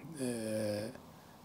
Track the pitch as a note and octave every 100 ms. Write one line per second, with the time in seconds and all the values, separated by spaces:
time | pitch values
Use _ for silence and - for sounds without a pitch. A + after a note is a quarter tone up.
0 | - - B2+ A#2 A2 A2 G#2+ G#2 A2 -
1 | - - - -